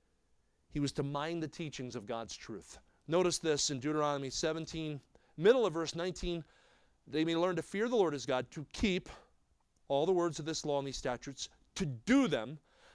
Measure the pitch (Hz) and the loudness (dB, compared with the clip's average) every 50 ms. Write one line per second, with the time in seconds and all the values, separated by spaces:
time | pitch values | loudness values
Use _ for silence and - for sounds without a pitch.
0 | _ _ _ _ _ _ _ _ _ _ _ _ _ _ - 147 143 135 - 151 | _ _ _ _ _ _ _ _ _ _ _ _ _ _ -4 -2 -2 0 0 -2
1 | 143 139 147 143 151 165 170 170 160 147 - - 165 139 - - 127 123 117 120 | -4 -2 -4 -4 -4 -4 -4 -4 -6 -6 -6 -8 -8 -8 -8 -8 -8 -8 -8 -8
2 | 101 110 117 113 113 101 - - - - 110 95 - - - - - _ _ _ | -8 -6 -6 -6 -6 -8 -12 -14 -12 -12 -12 -12 -12 -16 -20 -20 -20 _ _ _
3 | _ - 156 180 180 175 165 - - 160 147 143 - - 143 127 117 151 151 151 | _ 0 2 4 4 2 2 0 2 2 2 2 0 0 -2 -2 -2 0 0 2
4 | 147 147 143 139 139 131 - - 175 160 160 165 156 - 165 160 160 156 147 131 | 2 0 0 -2 -4 -6 -4 -2 -2 -2 -2 -2 -6 -8 -8 -6 -6 -6 -6 -8
5 | - _ _ _ _ _ _ 147 165 214 262 262 220 180 151 165 160 143 - 170 | -12 _ _ _ _ _ _ 4 6 8 8 8 6 4 2 0 -2 -2 -4 -4
6 | 175 185 - - - 175 170 170 - - _ _ _ _ _ _ _ _ _ _ | -4 -4 -4 -4 -4 -4 -4 -4 -6 -10 _ _ _ _ _ _ _ _ _ _
7 | _ - - 156 160 165 165 165 175 185 180 165 - - - 196 226 240 247 220 | _ -4 0 2 2 2 4 4 2 2 2 0 -4 -4 -2 -2 0 2 4 4
8 | 185 156 143 135 - 143 131 127 123 - - 156 139 - - - - 202 180 180 | 4 4 2 0 -2 0 0 0 -2 -4 -8 -12 -12 -10 -2 0 2 2 2 0
9 | - - - - - _ _ _ _ _ _ _ _ _ _ _ _ - 139 139 | -2 -8 -14 -20 -20 _ _ _ _ _ _ _ _ _ _ _ _ -2 0 2
10 | 160 185 185 175 170 170 143 - 147 160 156 - - 151 143 139 139 139 127 - | 4 4 4 2 2 0 -2 -4 -6 -6 -6 -4 -2 0 0 0 -2 -4 -6 -4
11 | - 131 123 - - 143 135 - - - _ _ _ _ _ - 190 143 123 113 | -4 -4 -4 -4 -6 -10 -12 -10 -12 -14 _ _ _ _ _ -4 -4 -4 -4 -2
12 | - - 254 277 262 185 143 117 110 123 156 147 - _ _ _ - - - | 2 4 4 6 6 4 2 0 -2 -4 -10 -14 -16 _ _ _ -20 -20 -16